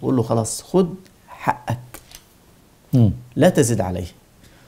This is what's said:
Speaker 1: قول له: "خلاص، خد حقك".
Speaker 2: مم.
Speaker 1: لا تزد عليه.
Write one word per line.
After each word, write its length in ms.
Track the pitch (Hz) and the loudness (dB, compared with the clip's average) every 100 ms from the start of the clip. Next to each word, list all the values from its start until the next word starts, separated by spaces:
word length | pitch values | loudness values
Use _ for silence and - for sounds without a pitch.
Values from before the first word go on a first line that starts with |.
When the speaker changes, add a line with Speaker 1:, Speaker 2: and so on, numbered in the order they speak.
Speaker 1:
قول 140 | 131 131 | -2 -2
له: 60 | |
"خلاص، 400 | 113 117 110 - | 0 0 -2 -8
خد 320 | - 180 175 - - _ _ | -2 0 0 -4 -20 _ _
حقك". 500 | - - - - 120 - - - - _ _ _ _ _ _ - 131 | -8 -6 -6 -6 -8 -8 -20 -20 -20 _ _ _ _ _ _ -2 2
Speaker 2:
مم. 140 | 107 - - 131 | 2 0 -8 2
Speaker 1:
لا 120 | 165 | 2
تزد 320 | 180 123 104 | 4 0 0
عليه. 260 | 92 92 87 - _ _ - _ | -4 -6 -10 -14 _ _ -20 _